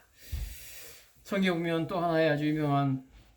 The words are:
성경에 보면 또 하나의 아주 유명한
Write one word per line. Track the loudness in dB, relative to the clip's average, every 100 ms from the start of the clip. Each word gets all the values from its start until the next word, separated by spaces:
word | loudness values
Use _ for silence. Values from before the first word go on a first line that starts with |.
| -20 _ -10 -8 -8 -10 -16 -18 -18 -20 -20 _
성경에 | -6 0 2 2
보면 | 0 0 0
또 | -2
하나의 | 0 2 4
아주 | 2 0
유명한 | 0 2 2 2 0 -4 -20 -20